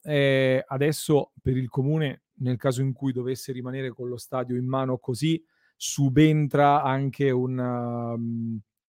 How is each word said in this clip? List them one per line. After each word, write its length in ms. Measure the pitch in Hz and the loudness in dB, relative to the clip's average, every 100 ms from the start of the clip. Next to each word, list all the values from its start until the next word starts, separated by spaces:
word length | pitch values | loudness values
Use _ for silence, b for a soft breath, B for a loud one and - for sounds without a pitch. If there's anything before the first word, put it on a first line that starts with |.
ehm, 580 | - 147 139 135 131 131 - | -2 2 4 4 4 2 0
adesso 640 | 135 143 151 - 147 - _ | 0 0 0 2 2 2 _
per 160 | - 131 | -2 -2
il 100 | 127 | -2
comune, 540 | - 135 156 147 - _ - | -2 0 0 -2 -6 _ -6
nel 180 | 123 123 | -4 -2
caso 240 | 139 127 | -2 0
in 120 | 135 | -2
cui 180 | 120 135 | -2 -4
dovesse 400 | 123 123 127 - | -2 -4 -6 -8
rimanere 380 | 123 123 131 131 | -10 -8 -8 -8
con 180 | 113 123 | -8 -10
lo 100 | 120 | -10
stadio 380 | - 131 123 123 | -8 -6 -4 -2
in 120 | 127 | -2
mano 320 | 131 131 127 | -2 0 -2
così, 440 | - 113 156 160 - _ _ _ | -4 -2 0 0 -4 _ _ _
subentra 1080 | - - 139 127 156 151 143 143 143 147 | -6 0 2 6 6 4 2 4 4 4
anche 480 | 143 135 135 120 139 | 2 0 -2 -2 0
un, 220 | 127 127 127 | 0 -2 -2
mhmm, 1000 | 123 123 120 120 117 117 117 117 113 113 - _ | -4 -4 -4 -6 -6 -4 -4 -4 -6 -8 -12 _